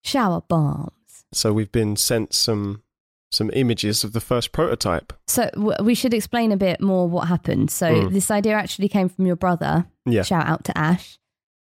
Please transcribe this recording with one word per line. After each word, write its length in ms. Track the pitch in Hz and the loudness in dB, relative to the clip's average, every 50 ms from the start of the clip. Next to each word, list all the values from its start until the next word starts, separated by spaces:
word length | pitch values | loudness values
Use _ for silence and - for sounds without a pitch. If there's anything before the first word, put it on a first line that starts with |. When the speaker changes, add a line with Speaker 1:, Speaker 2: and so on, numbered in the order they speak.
| - | -8
Speaker 1:
Shower 380 | - - 269 226 185 170 170 - - | -4 0 0 2 2 0 -2 -2 0
bombs. 800 | 175 160 151 143 147 143 - - - _ _ _ - - _ _ - | 0 2 2 0 -2 -4 -8 -10 -14 _ _ _ -20 -20 _ _ -4
Speaker 2:
So 180 | - - 110 104 | -2 0 2 2
we've 180 | 110 107 - | 0 0 0
been 240 | - 117 110 104 104 | 0 0 0 0 0
sent 400 | - - - 123 113 107 - - | 0 0 0 0 0 -2 -2 -2
some, 480 | - - - 110 104 101 101 101 104 _ _ _ _ _ _ _ _ _ _ | -2 0 0 0 -2 -2 -4 -6 -8 _ _ _ _ _ _ _ _ _ _
some 180 | - - 107 107 - | -4 -4 -2 -2 0
images 480 | 135 131 117 113 - - 104 104 - - | 2 2 2 2 0 0 -2 -2 -2 -2
of 100 | 104 107 | -4 -4
the 60 | 113 | -4
first 300 | - - 127 120 117 - | -2 -2 -2 -2 -2 -2
prototype. 600 | - - 160 - 117 - - 104 85 80 - - - - _ | -2 -2 0 0 0 0 0 0 -2 -2 -4 -8 -14 -12 _
Speaker 1:
So 240 | - - 247 226 - - | -4 -2 0 0 0 -2
w-, 200 | - 208 220 - - | -2 -2 0 0 0
we 140 | 208 226 240 | 2 2 2
should 180 | - - 254 240 | 2 2 0 0
explain 380 | 220 - - - 240 233 220 | 0 -2 -2 -2 0 0 2
a 60 | 202 190 | 2 2
bit 240 | 196 185 170 - | 2 0 0 0
more 260 | 196 196 190 185 180 170 | 0 2 2 2 2 2
what 200 | 170 175 - 165 | 0 0 0 0
happened. 420 | 180 165 - - 107 95 - - | 0 0 0 0 0 0 0 0
So 200 | - - 180 165 | -2 0 0 2
Speaker 2:
Mm. 220 | - - - 95 190 | 2 2 2 2 0
Speaker 1:
this 160 | 196 180 - | 0 0 0
idea 240 | 214 208 202 220 214 | 0 0 2 2 0
actually 360 | 214 196 - - - 196 196 | 0 -2 -4 -4 -2 -2 0
came 200 | - 202 185 180 | 0 0 0 0
from 160 | - - 185 | 0 0 0
your 100 | 180 175 | 0 0
brother. 520 | 170 190 180 175 165 151 143 156 165 175 - _ _ - | 0 0 0 0 0 0 0 0 0 0 -2 _ _ -2
Speaker 2:
Yeah. 160 | 123 120 104 | 0 2 2
Speaker 1:
Shout 240 | 92 - 190 165 143 | 2 2 0 0 0
out 200 | - 160 - - | 0 -2 -2 -4
to 120 | - - - | -4 -4 0
Ash. 400 | 156 160 180 175 - - - - _ _ _ _ _ _ _ _ _ | 0 2 0 0 -2 -6 -20 -20 _ _ _ _ _ _ _ _ _